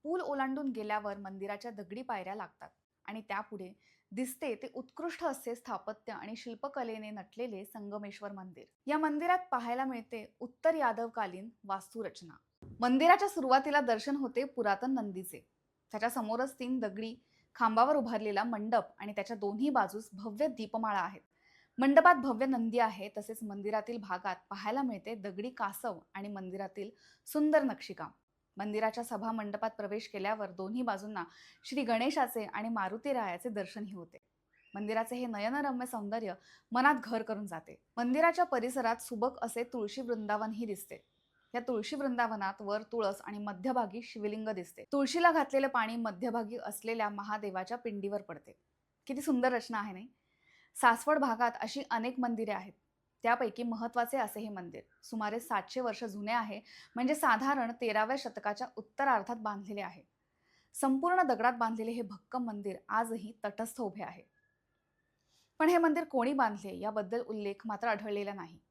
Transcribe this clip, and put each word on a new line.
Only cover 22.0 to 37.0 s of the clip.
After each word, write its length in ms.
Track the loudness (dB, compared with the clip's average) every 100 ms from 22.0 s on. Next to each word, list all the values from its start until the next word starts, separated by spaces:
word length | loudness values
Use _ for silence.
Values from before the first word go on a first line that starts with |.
| 10
भव्य 320 | 6 2 0 0
नंदी 320 | 2 2 2
आहे, 300 | 2 0 -8 -10
तसेच 200 | -10 -10
मंदिरातील 560 | -8 -6 -2 -2 -2 -8
भागात 380 | -6 -4 -4 -6 _
पाहायला 320 | -6 -2 0
मिळते 320 | -2 -4 -8
दगडी 360 | -8 -8 -6 -8
कासव 480 | -4 -4 -4 -8 -8 _
आणि 140 | -10 -8
मंदिरातील 640 | -8 -6 -6 -8 -8 -10 -12 -20 _ -4
सुंदर 360 | 2 6 6
नक्षीकाम. 480 | 4 -2 -10 -10 -10 -12 _ _ _ -6
मंदिराच्या 480 | -2 0 0 0
सभा 280 | -6 -4 -4
मंडपात 380 | -4 -4 -4 -4
प्रवेश 380 | -4 -6 -6 -6
केल्यावर 420 | -4 -2 -2 -4
दोन्ही 320 | -6 -4 -2
बाजूंना 420 | -2 -2 -4 -6 -8 -12 -20 -20
श्री 180 | -6 -2
गणेशाचे 640 | 2 2 2 2 0 0
आणि 240 | -4 -4 -2
मारुती 440 | -2 -2 -2 -2
रायाचे 360 | 0 0 -4 -4
दर्शनही 460 | -4 -6 -8 -10
होते. 240 | -10 -14 -18 _ _ _ _ _
मंदिराचे 420 | -8 -2 -2 -2 -4
हे 100 | -4
नयनरम्य 600 | -2 -2 0 -2 -2 -4
सौंदर्य 480 | -6 -4 -4 -4 -8 -16 -20 _
मनात 220 | 4 6 4